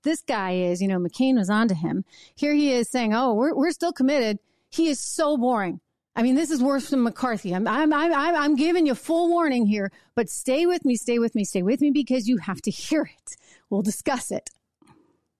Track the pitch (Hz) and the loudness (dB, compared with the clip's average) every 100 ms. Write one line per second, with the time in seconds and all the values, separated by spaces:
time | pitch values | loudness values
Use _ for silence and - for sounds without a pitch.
0 | 294 320 - 226 185 180 180 180 196 185 | -4 -2 -4 -4 -2 0 0 0 0 0
1 | 175 - 269 254 185 208 226 170 160 175 | -2 0 2 2 2 2 2 0 -2 -4
2 | - - - - 294 294 285 247 226 254 | -6 -14 -20 -4 0 2 2 0 0 -2
3 | 226 220 254 214 277 294 320 - 339 - | 0 2 2 2 0 0 0 0 -4 0
4 | 262 294 220 208 _ _ _ - 330 277 | 2 2 0 -2 _ _ _ 0 0 0
5 | - - 302 294 247 233 185 170 - _ | -4 -2 0 2 0 0 -2 -6 -14 _
6 | _ - 240 262 302 302 262 277 220 269 | _ -2 2 2 2 0 2 0 0 0
7 | 233 - 254 214 196 180 220 240 302 294 | 0 -2 -4 -4 -4 -2 -2 2 2 2
8 | 330 285 311 330 294 269 311 359 302 240 | 2 2 2 0 2 2 2 2 2 0
9 | - 330 339 349 320 247 208 214 196 - | 0 0 2 2 2 2 0 0 -4 -10
10 | _ - 196 - - 269 349 359 277 233 | _ -4 -4 -4 -2 0 2 2 0 0
11 | - 233 233 226 196 190 180 269 294 285 | 0 0 0 -2 -2 0 0 2 2 2
12 | 247 254 214 233 180 180 214 - - 311 | 0 0 0 0 -2 -6 -6 -6 -2 -2
13 | - - - - _ - - 196 208 - | -2 -8 -20 -20 _ -20 -6 -2 -2 -4
14 | - 247 - - - - _ _ _ _ | -4 -4 -4 -8 -10 -20 _ _ _ _
15 | _ _ _ - | _ _ _ -8